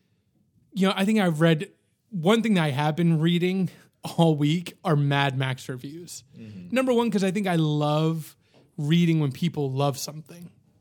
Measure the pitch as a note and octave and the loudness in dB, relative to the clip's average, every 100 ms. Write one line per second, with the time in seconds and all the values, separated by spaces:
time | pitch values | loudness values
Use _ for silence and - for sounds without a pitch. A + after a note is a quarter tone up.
0 | _ _ _ _ _ _ _ - F#3+ F#3+ | _ _ _ _ _ _ _ -2 0 0
1 | G3 A3 F3+ D3+ E3 D#3+ G3 _ _ _ | 0 2 2 2 4 2 -2 _ _ _
2 | _ F#3+ D#3+ A#3 A3+ F#3 D#3 C3 D3+ D3+ | _ -2 2 2 2 2 2 0 0 2
3 | E3+ D#3+ E3 F3 F3+ F#3+ F3+ - _ _ | 2 2 2 2 0 -2 -4 -6 _ _
4 | - - E3 D3 D3 F3 E3+ - F#3+ D3 | -6 2 4 4 2 0 -4 -6 0 2
5 | C#3+ C#3+ C#3 C3 C3 B2+ - B2+ C#3 D#3+ | 2 2 0 -2 -4 -6 -10 -12 -12 -14
6 | E3+ - - - G#3+ F#3+ F3 B3 C4 A#3 | -16 -18 -20 -20 -18 -16 -6 -2 2 2
7 | A#3 G#3 F#3+ F#3+ F#3+ E3 D#3 D3 D3 D3+ | 2 0 0 -2 0 0 2 0 0 2
8 | D#3+ E3 D3 - _ _ _ - D3 E3+ | 0 -2 -8 -20 _ _ _ -6 0 2
9 | E3+ D#3+ C#3+ B2+ E3+ D3+ C#3 C3 C#3+ C3 | 4 2 0 -2 -4 -4 -4 0 -2 -2
10 | - D3+ - E3+ F3 _ _ _ | -8 -14 -18 -20 -20 _ _ _